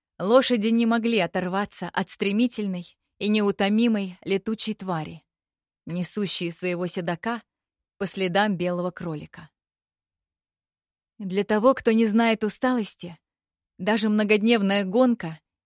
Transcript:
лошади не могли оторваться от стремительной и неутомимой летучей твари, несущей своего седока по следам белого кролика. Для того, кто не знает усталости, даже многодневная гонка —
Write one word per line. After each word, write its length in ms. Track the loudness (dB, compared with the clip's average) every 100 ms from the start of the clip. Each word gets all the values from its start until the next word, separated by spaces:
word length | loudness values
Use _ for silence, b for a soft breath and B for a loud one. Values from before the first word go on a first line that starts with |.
| _ -6
лошади 500 | 4 4 4 0 2
не 180 | 2 2
могли 340 | 2 2 0
оторваться 680 | 0 -2 -2 -2 -4 -6 -4
от 200 | -4 -2
стремительной 880 | 0 0 2 0 -2 -6 -6 -10 _ _ -6
и 80 | 0
неутомимой 880 | 2 2 0 2 2 2 0 -4 -8
летучей 520 | -4 -2 -2 -6 -6 -6
твари, 480 | -6 -6 -8 -14 _ _ _ _ _ _ -8
несущей 680 | -4 -4 -2 -4 -4 -4
своего 360 | -4 -4 -2 -4
седока 560 | -4 -4 -4 -6 -8 -10 _ _ _ _ -8
по 80 | -8
следам 500 | -2 0 2 0 0
белого 360 | -2 -2 -4
кролика. 580 | -6 -8 -8 -12 -18 -20 _ _ _ _ _ _ _ _ _ _ _ _ _ _ _ _ -12
Для 240 | -4 -2
того, 300 | 0 2 4
кто 180 | 4 2
не 140 | 2 4
знает 380 | 4 2 2
усталости, 760 | -2 0 0 0 -2 -6 -12 -16 _ _ _ _ _ -6
даже 320 | -2 0 2
многодневная 760 | 2 2 4 4 4 4 0
гонка — 560 | 2 4 4 2 -4 -12 _ _